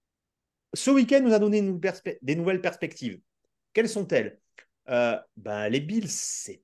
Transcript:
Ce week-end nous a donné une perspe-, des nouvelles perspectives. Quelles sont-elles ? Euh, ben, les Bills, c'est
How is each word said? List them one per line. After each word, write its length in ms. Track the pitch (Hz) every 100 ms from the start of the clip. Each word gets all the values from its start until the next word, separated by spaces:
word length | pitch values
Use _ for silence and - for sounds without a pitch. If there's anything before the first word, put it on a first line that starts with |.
| _ _ _ _ _ _ _
Ce 180 | - -
week-end 300 | 277 240 277
nous 100 | 254
a 60 | 214
donné 200 | 208 214
une 200 | 196 180
perspe-, 400 | 180 175 180 -
des 140 | 127 160
nouvelles 260 | 170 185
perspectives. 580 | 185 160 165 - 123 92 _ _ _ _ _
Quelles 160 | - 226
sont-elles ? 500 | 220 196 147 110 - _ _ _ _ -
Euh, 280 | 123 120 110 - -
ben, 320 | 104 104 107
les 100 | 131
Bills, 300 | 151 220 190
c'est 520 | - - - - -